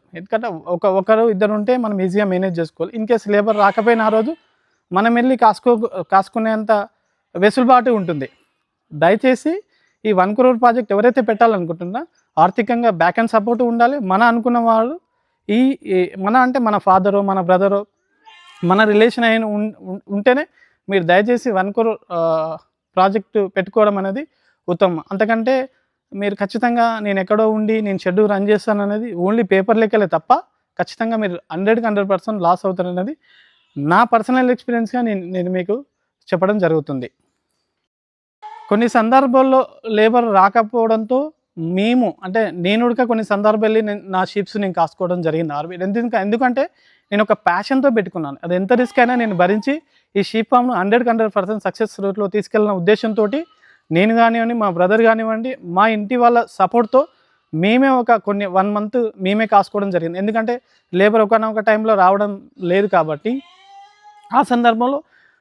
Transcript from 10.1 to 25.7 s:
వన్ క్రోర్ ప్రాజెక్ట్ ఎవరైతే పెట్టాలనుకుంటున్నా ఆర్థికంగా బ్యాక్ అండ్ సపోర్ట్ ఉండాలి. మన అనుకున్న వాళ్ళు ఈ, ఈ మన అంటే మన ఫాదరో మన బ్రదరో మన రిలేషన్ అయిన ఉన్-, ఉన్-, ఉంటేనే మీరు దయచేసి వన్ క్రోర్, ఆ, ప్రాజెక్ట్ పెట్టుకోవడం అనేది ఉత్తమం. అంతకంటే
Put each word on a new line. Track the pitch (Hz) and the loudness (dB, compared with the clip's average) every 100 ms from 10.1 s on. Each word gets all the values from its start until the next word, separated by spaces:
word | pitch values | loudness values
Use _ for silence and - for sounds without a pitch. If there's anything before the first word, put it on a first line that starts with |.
వన్ | 185 185 214 | 2 2 2
క్రోర్ | 254 240 | 2 4
ప్రాజెక్ట్ | 240 233 226 | 2 2 0
ఎవరైతే | 202 240 254 | 2 2 2
పెట్టాలనుకుంటున్నా | 226 294 233 208 165 165 175 220 339 _ _ - | 0 2 2 2 -4 -8 -8 -10 -10 _ _ 0
ఆర్థికంగా | 175 214 214 240 233 | 2 2 -2 0 0
బ్యాక్ | 175 170 180 | 2 0 0
అండ్ | 226 | 0
సపోర్ట్ | 220 208 233 | 0 0 -2
ఉండాలి. | 240 233 240 285 | 0 2 0 0
మన | 190 190 | -2 2
అనుకున్న | 233 233 240 240 | 2 2 0 0
వాళ్ళు | 233 220 233 330 _ _ _ _ - | 2 0 0 -6 _ _ _ _ -4
ఈ, | 214 262 269 | 0 0 -2
ఈ | 214 185 180 190 | -2 -2 -2 -4
మన | 190 247 | 0 2
అంటే | 254 262 | 2 0
మన | 226 208 | 0 0
ఫాదరో | 196 190 196 202 | 2 2 2 0
మన | 196 190 | 0 -2
బ్రదరో | 175 185 196 202 208 _ _ _ _ - - - | 0 2 2 -2 -4 _ _ _ _ -20 -20 -6
మన | 170 190 | 0 2
రిలేషన్ | 214 208 226 247 | 4 4 4 2
అయిన | 233 226 | 0 0
ఉన్-, | 220 208 214 - | -2 -4 -6 -8
ఉన్-, | 185 190 - | -14 -14 -8
ఉంటేనే | 202 233 262 330 _ _ _ - | -2 0 0 -2 _ _ _ -4
మీరు | 196 | -2
దయచేసి | 170 180 214 240 254 | 4 4 4 0 0
వన్ | 190 190 | -2 -2
క్రోర్, | 208 226 220 - | -2 -2 -4 -6
ఆ, | 175 165 160 160 160 _ _ _ | -4 -2 -2 -4 -8 _ _ _
ప్రాజెక్ట్ | - 196 208 - 220 196 196 | 0 0 0 -4 -4 -2 -4
పెట్టుకోవడం | 190 226 208 202 | -4 0 2 0
అనేది | 196 208 311 _ _ _ - | -4 -6 -10 _ _ _ -6
ఉత్తమం. | 175 190 165 - | 0 0 0 -6
అంతకంటే | 196 214 226 226 262 269 | -2 0 0 0 -2 -2